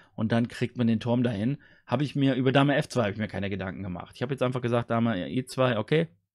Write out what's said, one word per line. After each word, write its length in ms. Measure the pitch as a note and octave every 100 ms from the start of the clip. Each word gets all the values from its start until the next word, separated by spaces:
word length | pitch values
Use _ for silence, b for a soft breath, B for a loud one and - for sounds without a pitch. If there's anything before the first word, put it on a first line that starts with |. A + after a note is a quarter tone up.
| b
und 200 | - A2
dann 160 | A#2 A#2+
kriegt 260 | - A#2+ B2
man 120 | A#2
den 120 | A2
Turm 240 | A#2 A#2+
dahin. 340 | B2 G2+ A2+ C#3+ b b b
Hab 160 | C3+
ich 140 | D3 C#3+
mir, 200 | C3+ B2+
über 160 | C3
Dame 240 | C#3 C#3+ C#3+
F 140 | -
zwei 140 | B2+
hab 80 | G#2
ich 60 | G2
mir 120 | G#2+
keine 200 | F#2+ G2
Gedanken 320 | G2 F#2+ D2+
gemacht. 300 | G2 F2 - -
Ich 60 |
hab 80 | B2
jetzt 140 | C3+
einfach 180 | B2+ B2
gesagt, 280 | A#2+ A#2+ A2+
Dame 400 | A#2 A#2 F#2+ C#2+
E 160 | A2+ C3
zwei, 320 | - B2+ G#2+
okay, 320 | G#2+ D3+ E3 _ _